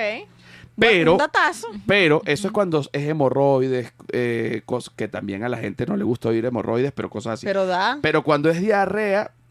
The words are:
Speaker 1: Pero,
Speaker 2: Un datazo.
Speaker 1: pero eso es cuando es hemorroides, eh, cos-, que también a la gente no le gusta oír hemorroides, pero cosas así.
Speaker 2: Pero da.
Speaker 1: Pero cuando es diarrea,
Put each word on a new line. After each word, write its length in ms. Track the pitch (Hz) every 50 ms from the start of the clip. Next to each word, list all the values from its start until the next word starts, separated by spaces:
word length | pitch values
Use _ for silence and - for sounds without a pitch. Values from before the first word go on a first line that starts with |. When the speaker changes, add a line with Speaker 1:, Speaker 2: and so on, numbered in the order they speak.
| 226 208 214 254 415 - - - - - - - - - _
Speaker 1:
Pero, 360 | - 214 233 220 180 160 156 175
Speaker 2:
Un 60 | 214
datazo. 500 | 294 311 - 392 339 302 - - - 466 415 208 196
Speaker 1:
pero 340 | - 190 202 185 156 147 160 -
eso 220 | - 147 135 - 190
es 40 | 220
cuando 280 | 214 202 180 165 151
es 80 | 131 - - 143 143 147
hemorroides, 840 | 156 156 139 127 123 135 139 139 139 131 131 131 131 123 120 123 - _ - - -
eh, 500 | 120 123 120 117 113 113 117 123 110 -
cos-, 240 | - 127 123 113 - -
que 120 | - 113
también 380 | 104 - 104 - 101 98 95 107
a 40 | 123
la 80 | 123 -
gente 280 | - 107 98 - 120
no 100 | 160 208
le 60 | 202 -
gusta 240 | 113 120 120 - 113
oír 140 | 113 113 113
hemorroides, 460 | 127 120 113 - - 113 120 127 139 -
pero 160 | - 95 92
cosas 240 | - 107 98 113 110
así. 120 | 110 -
Speaker 2:
Pero 180 | 208 190 196 190
da. 320 | 185 180 180 190 226 247 196 175
Speaker 1:
Pero 220 | 160 151 156 143
cuando 260 | 151 151 147 143 160
es 100 | 165 170
diarrea, 720 | 185 220 208 202 196 185 190 214 214 208 190 202 - - _ _ _ -